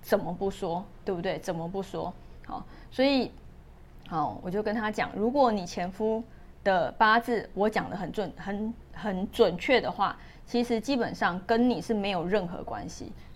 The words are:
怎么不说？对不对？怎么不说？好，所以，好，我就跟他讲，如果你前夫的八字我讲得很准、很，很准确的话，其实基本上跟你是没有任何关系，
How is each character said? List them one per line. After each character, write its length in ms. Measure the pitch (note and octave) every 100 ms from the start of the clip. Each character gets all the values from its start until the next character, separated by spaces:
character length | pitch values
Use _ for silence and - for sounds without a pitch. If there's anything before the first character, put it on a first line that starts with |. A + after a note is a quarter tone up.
怎 160 | - G3+
么 140 | E3
不 180 | F3 G3
说？ 320 | G3 F3+ E3 G3+ -
对 100 | -
不 60 | F#3
对？ 180 | F#3 D#3+
怎 140 | F3
么 140 | E3+ E3+
不 140 | G3
说？ 320 | F#3+ E3 E3 - - - -
好， 180 | - - - -
所 140 | -
以， 260 | C4+ C#4 A3 - - - - - - - -
好， 320 | E3+ C#3 -
我 80 | F3+
就 120 | G3
跟 120 | G#3+
他 160 | A3 G#3+
讲， 200 | G#3+ D#3
如 160 | F#3+ A3
果 220 | C#4+ B3+
你 140 | G#3+ F3
前 240 | - F3+
夫 340 | F#3+ A3 A3 A#3 - - -
的 260 | - F#3+ D3+
八 280 | - A3 A3+
字 300 | A#3+ A3+ -
我 160 | - G#3
讲 220 | A3 D#3+
得 60 | F#3
很 140 | F3+
准、 220 | F3 F#3 -
很， 340 | - G3+ A3 A#3 -
很 360 | - G#3+ F#3 G3+
准 280 | - G#3 F3
确 200 | - B3
的 120 | D3+
话， 260 | F3+ F#3+ - - - -
其 180 | A#3+
实 160 | A#3+ A3+
基 160 | A3 C4+
本 180 | F#3
上 240 | F3 G3+ F3
跟 240 | - A3+ B3
你 140 | G3
是 100 | -
没 180 | G#3 G3
有 140 | F#3
任 240 | E3+ G#3 F3
何 140 | D#3+
关 240 | - G#2+ -
系， 240 | - - - -